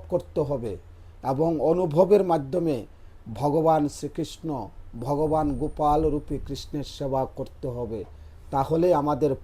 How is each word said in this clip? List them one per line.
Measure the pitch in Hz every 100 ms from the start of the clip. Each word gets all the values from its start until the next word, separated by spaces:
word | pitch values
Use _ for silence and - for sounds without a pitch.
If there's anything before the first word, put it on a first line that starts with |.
| -
করতে | 175 - 170
হবে | 139 139 117 87 - - - -
এবং | 127 135 165 156
অনুভবের | 143 175 180 151 185 202
মাধ্যমে | 185 160 135 175 165 123 95 - - - -
ভগবান | 110 143 156 160 156 147
শ্রীকৃষ্ণ, | - 143 - 151 - 160 135 98 - - 120
ভগবান | 123 147 151 156 147 127
গোপাল | 151 - 147 151 156
রূপী | 147 - 139 -
কৃষ্ণের | 135 - 151
সেবা | 135 - 139 135 127
করতে | - 123 - 135
হবে। | 120 113 107 - - - - -
তাহলে | 139 135 160 180
আমাদের | 156 147 139 147 131